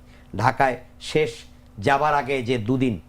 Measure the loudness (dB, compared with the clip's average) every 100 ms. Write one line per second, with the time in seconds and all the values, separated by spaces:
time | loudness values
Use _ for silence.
0 | -20 -20 -12 0 0 2 0 -2 -10 -16
1 | -4 -2 -2 -4 -18 -20 -20 -2 2 2
2 | 2 0 0 -2 -2 -2 0 0 0 -2